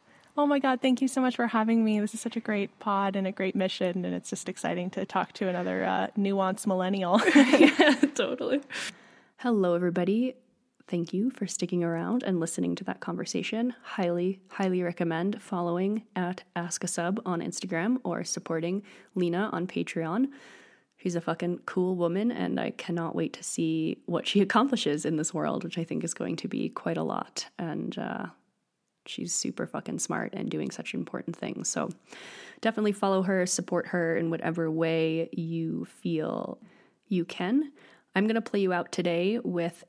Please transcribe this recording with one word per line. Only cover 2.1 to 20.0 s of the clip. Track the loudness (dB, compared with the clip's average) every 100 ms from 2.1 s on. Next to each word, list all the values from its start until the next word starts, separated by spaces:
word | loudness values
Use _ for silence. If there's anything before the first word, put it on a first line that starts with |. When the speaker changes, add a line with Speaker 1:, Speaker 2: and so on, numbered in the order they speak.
Speaker 1:
is | -4
such | -6 -6
a |
great | -2 -2 -2 -4
pod | -2 2 2 0
and | -2
a |
great | -2 -2 0
mission, | 0 0 -2 0
and | -2
it's | -4 -6
just | -8 -6
exciting | -4 -4 -2 -4
to | -4
talk | -2 -2 -2
to | -4 -2
another, | -2 -2 0
uh, | 0 0 0 0
nuanced | 0 2 0 0
millennial. | 0 0 0 0 2 4 8
<laughs> |
Speaker 2:
<laughs> |
Yeah, | 8 10 10 10 10 6 6 4
totally. | 2 -2 -2 0 0 -2 -8 -10 -12 -20 -20 _ -6
Hello, | 0 4 4
everybody. | 4 2 2 2 2 0 -4 _ _ _ _ -4
Thank | -4 -2
you | 0 -2
for | -2 -6
sticking | -4 -2 0
around | 0 0 0 0
and | 0 0
listening | 0 -2 -2 -2
to |
that | -6 -6
conversation. | -6 -6 -4 -4 -4 -2 -4 -4
Highly, | -8 -2 0 0 0 -4 _
highly | -2 0 0
recommend | -2 -2 0 0 -2 -4
following | -4 -4 -2 0 0 -2 -4
at | -4 -4 -6 -8
Ask | -8 -6 -4
a | -4
Sub | -2 -2 -2 -2
on | -2
Instagram | -4 -6 -4 -2 0 0
or | -2 -4
supporting | -4 -6 -4 -2 -2 -4 -6 -18 -8 -2
Lena | 0 0 -2
on | -2 -4
Patreon. | -4 -4 -4